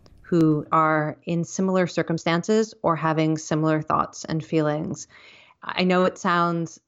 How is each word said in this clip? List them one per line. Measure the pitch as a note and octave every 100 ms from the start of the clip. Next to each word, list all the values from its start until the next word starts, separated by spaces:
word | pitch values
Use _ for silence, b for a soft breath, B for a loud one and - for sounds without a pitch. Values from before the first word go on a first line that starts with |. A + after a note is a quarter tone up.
| - -
who | - F3 D#3+ D3+ -
are | D#3+ D#3 D#3 D3+ - -
in | E3+
similar | E3 - F#3+ F#3 F3
circumstances | - D#3+ E3 - E3+ E3+ A3 A3 -
or | E3 D#3+
having | D#3+ D#3 D#3 D#3
similar | - D#3 D#3 D#3
thoughts | D3+ - - - -
and | D#3 C#3+
feelings. | D#3+ D3+ D3+ E3 B2 - B B B B B
I | - - F#3
know | F3+ F#3
it | -
sounds | F#3+ F3 E3+ E3+ E3 -